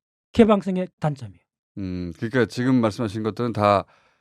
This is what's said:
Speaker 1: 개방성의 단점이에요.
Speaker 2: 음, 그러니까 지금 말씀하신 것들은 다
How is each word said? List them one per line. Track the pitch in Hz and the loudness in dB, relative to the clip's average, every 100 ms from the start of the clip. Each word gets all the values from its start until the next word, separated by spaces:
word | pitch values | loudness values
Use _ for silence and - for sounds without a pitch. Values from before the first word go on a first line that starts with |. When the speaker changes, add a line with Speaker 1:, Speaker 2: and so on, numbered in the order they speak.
| _ _ _ | _ _ _
Speaker 1:
개방성의 | - 214 202 190 180 185 _ | 4 4 4 0 -6 -6 _
단점이에요. | 156 135 107 87 _ _ _ 104 | -6 -6 -12 -20 _ _ _ -12
Speaker 2:
음, | 92 90 87 82 | -8 -8 -8 -8
그러니까 | 117 127 107 | -2 0 0
지금 | - 127 127 | 0 0 2
말씀하신 | 110 101 113 110 | 2 -2 -6 -6
것들은 | 107 104 120 | -6 -4 -4
다 | 107 104 98 - _ _ _ | 2 4 2 0 _ _ _